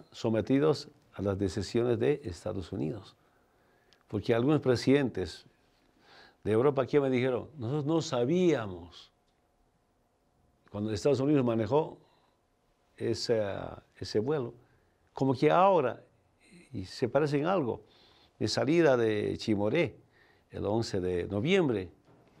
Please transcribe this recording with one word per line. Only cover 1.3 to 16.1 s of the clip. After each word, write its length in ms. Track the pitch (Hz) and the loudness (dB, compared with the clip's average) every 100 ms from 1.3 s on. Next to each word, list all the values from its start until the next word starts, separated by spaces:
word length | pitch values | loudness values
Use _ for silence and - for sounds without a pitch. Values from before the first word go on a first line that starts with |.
| 98 | -2
decisiones 600 | 98 107 - 117 123 110 | -2 -4 -4 -2 0 0
de 220 | 127 147 | 0 -2
Estados 480 | 104 87 104 98 - | -6 -10 -8 -8 -8
Unidos. 440 | 101 143 110 98 _ _ _ _ _ _ _ _ _ - | -6 -6 -6 -14 _ _ _ _ _ _ _ _ _ -8
Porque 260 | 107 107 | -6 0
algunos 280 | 113 131 151 | 2 2 2
presidentes 840 | 127 113 127 139 123 92 87 - - _ _ _ _ _ _ - - _ | 2 2 4 4 2 -4 -8 -10 -20 _ _ _ _ _ _ -20 -20 _
de 80 | 98 | 0
Europa 320 | 110 143 139 | 4 4 2
aquí 160 | 123 147 | 2 2
me 100 | 135 | 2
dijeron, 400 | 127 131 117 95 151 | 2 0 -2 -6 -10
"Nosotros 280 | 117 151 143 | -6 -4 0
no 160 | 160 | -2
sabíamos", 1120 | - 123 127 180 175 135 104 87 85 - - _ _ _ _ _ _ _ _ _ _ _ _ _ _ _ _ | 0 -2 0 2 2 2 -2 -10 -14 -20 -20 _ _ _ _ _ _ _ _ _ _ _ _ _ _ _ _
cuando 220 | 104 107 | -6 -4
Estados 280 | 101 147 127 | 0 0 2
Unidos 240 | 139 143 | 2 2
manejó 560 | 120 113 110 143 170 - _ _ _ _ _ _ _ _ _ - | 2 0 2 0 0 -10 _ _ _ _ _ _ _ _ _ -8
esa, 880 | 113 110 - 110 101 92 87 - _ - | -4 -4 0 0 -2 -6 -10 -14 _ -14
ese 220 | - 107 | -4 -2
vuelo, 340 | 123 151 120 - _ _ _ _ _ | 0 -4 -4 -10 _ _ _ _ _
como 200 | - 135 | -2 0
que 180 | 123 151 | 4 4
ahora, 500 | 160 196 175 127 101 - | 6 6 4 0 -4 -16